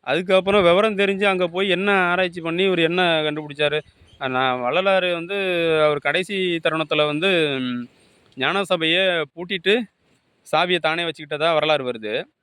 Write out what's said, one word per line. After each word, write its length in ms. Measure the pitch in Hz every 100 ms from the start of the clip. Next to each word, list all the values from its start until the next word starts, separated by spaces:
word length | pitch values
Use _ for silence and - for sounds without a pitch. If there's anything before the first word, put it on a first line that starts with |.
அதுக்கப்புறம் 600 | - 147 185 190 185 202
விவரம் 360 | 175 175 220 196
தெரிஞ்சு 260 | 196 196
அங்க 240 | 202 190 180
போய் 200 | 175 196
என்ன 240 | 175 202
ஆராய்ச்சி 480 | 196 180 180 185 175
பண்ணி 240 | 165 170
இவர் 140 | 196 175
என்ன 440 | 165 175 180 160
கண்டுபிடிச்சாரு? 580 | 151 151 151 143 147 151 - _ _ -
நான் 400 | 135 127 131 127
வள்ளலார் 460 | 123 156 196 190 180
வந்து 240 | 170 170 202 190 175 165 160
அவர் 140 | 151 147
கடைசி 380 | 143 156 180 196 185 170
தருணத்துல 420 | 165 160 156 156 151
வந்து, 220 | 147 190 180 151 135
ம், 200 | 127 123 120 _ _ _ _ -
ஞான 260 | 131 190
சபையை 380 | 196 180 160 175 190 170 151
பூட்டிட்டு 400 | - 175 190 185 220 220 _ _ _ _ _ -
சாவியை 320 | 151 180 180
தானே 240 | 156 160
வச்சுக்கிட்டதா 460 | 170 151 151 151 160
வரலாறு 320 | 156 151 151 127
வருது. 220 | 117 107 117 185 _